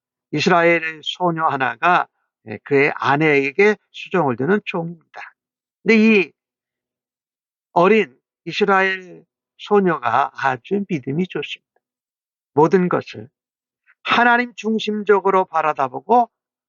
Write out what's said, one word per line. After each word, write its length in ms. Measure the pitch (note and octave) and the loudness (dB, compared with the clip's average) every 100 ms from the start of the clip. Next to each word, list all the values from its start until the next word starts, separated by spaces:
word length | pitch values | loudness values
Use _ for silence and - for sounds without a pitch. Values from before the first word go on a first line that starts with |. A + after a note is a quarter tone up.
| _ _ - | _ _ -8
이스라엘 720 | D3 F3 F3 E3+ E3 D#3+ D#3 | -2 2 2 4 2 -2 -12
소녀 400 | C#3 - F3+ D#3+ D#3+ | -12 -4 -4 -2 -4
하나가, 640 | C#3 B2+ A#2 E3+ E3+ - _ _ _ A2+ | -2 -4 -2 0 0 -2 _ _ _ -16
예, 100 | G#2 | -14
그의 280 | - C#3 D3 - | -2 0 0 -2
아내에게 800 | A#2+ C#3+ D#3 C#3+ C#3 C3+ G#3 G3+ _ | -2 0 2 2 0 2 0 0 _
수종을 440 | - - F#3+ C#3+ A#2 | -20 -6 -2 -2 -2
드는 240 | C#3 G#3 | -2 -4
종입니다. 720 | - F3+ E3+ E3 _ - - _ _ _ _ _ | -4 -8 -8 -12 _ -20 -20 _ _ _ _ _
근데 140 | - A3+ | 2 4
이 360 | A3 G#3+ D3 _ _ _ _ _ _ _ _ _ _ _ _ _ _ | 6 4 0 _ _ _ _ _ _ _ _ _ _ _ _ _ _
어린 460 | F3 F#3 A3 D3+ _ _ _ | 0 2 2 0 _ _ _
이스라엘 800 | E3+ - G3+ G3 F#3+ F#3+ F#3 E3 E3 _ _ _ | -12 -4 0 2 0 -4 -12 -20 _ _ _ _
소녀가 720 | - G3+ F#3 D3+ A#2+ A#2 C#3+ | 0 2 2 0 -2 0 -2
아주 500 | A#2+ C3+ C3 - G3+ G3 | -2 -4 -4 -6 -6 -4
믿음이 380 | D#3+ C3+ D3 F#3 | -8 -6 -6 -4
좋습니다. 400 | - G#4+ - _ _ _ _ _ _ _ _ _ | -6 -10 -14 _ _ _ _ _ _ _ _ _
모든 340 | C#3 E3 F#3+ F3+ | 2 4 2 0
것을 400 | D3 - - - _ _ _ _ _ _ _ | -4 -6 -16 -20 _ _ _ _ _ _ _
하나님 500 | - A#3 A#3+ A#3+ B3 - | -4 2 2 2 -2 -6
중심적으로 880 | G#3+ A3 - G#3+ G3+ G3+ F#3 F#3+ | -4 -4 -4 -6 0 0 2 0
바라다보고 840 | F#3 D#3+ D#3 D3+ C3+ C3 D#3 A#3+ A#3+ _ _ _ | -2 -2 -2 -2 -4 -6 0 2 2 _ _ _